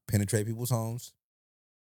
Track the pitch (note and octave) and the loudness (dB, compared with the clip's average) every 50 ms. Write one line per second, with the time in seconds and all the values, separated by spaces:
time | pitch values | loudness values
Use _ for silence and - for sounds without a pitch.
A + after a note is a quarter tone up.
0 | _ - - G#2 G#2 G2 A#2 G#2+ G2+ A2+ A2+ A2+ B2 - A#2+ A2+ A2+ A2+ A#2 B2 | _ 2 2 2 4 2 2 2 2 0 -2 -4 -2 0 0 0 0 -4 -6 -8
1 | - - - _ _ _ _ _ _ _ _ _ _ _ _ _ _ | -10 -14 -18 _ _ _ _ _ _ _ _ _ _ _ _ _ _